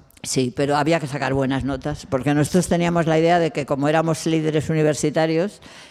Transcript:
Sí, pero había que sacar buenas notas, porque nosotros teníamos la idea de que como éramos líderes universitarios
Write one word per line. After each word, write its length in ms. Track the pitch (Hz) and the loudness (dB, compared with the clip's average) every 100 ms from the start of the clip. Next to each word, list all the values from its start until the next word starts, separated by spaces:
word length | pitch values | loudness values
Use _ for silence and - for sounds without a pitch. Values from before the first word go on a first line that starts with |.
| - - | -18 -16
Sí, 300 | - 135 127 | -4 -2 -2
pero 220 | - 143 143 | -2 0 0
había 240 | 143 165 | 2 0
que 80 | 151 | -2
sacar 260 | 139 131 | -4 -2
buenas 300 | 135 131 135 | 0 0 -2
notas, 420 | 127 135 147 151 - | -2 -6 -6 -8 -4
porque 280 | 131 143 | -2 0
nosotros 340 | 147 147 185 165 | 2 2 2 2
teníamos 380 | 170 170 170 160 | 0 2 0 2
la 120 | 160 | 2
idea 220 | 165 175 | 4 4
de 100 | 165 | 2
que 160 | 156 131 | -2 -4
como 220 | 139 143 | -2 2
éramos 380 | 160 165 156 165 | 2 0 -2 0
líderes 440 | 160 156 151 - | 0 0 -2 0
universitarios 920 | 156 151 147 151 160 160 160 202 - - - - | 2 2 2 -2 0 0 0 -2 -6 -20 -20 -20